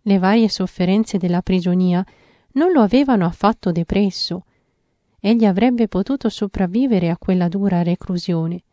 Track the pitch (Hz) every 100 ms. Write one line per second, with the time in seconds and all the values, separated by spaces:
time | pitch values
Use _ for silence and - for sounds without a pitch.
0 | - 196 185 220 220 - 185 - 180 196
1 | 220 196 180 175 - 185 175 180 185 175
2 | 190 _ _ _ _ 262 339 330 214 247
3 | 277 226 170 - 202 226 - 170 170 190
4 | 202 - - 175 - _ _ _ _ _
5 | _ _ 196 233 220 185 233 240 220 185
6 | 202 269 220 - 202 - 185 202 269 208
7 | 170 170 - 180 175 190 202 180 170 175
8 | - 175 - 170 165 175 _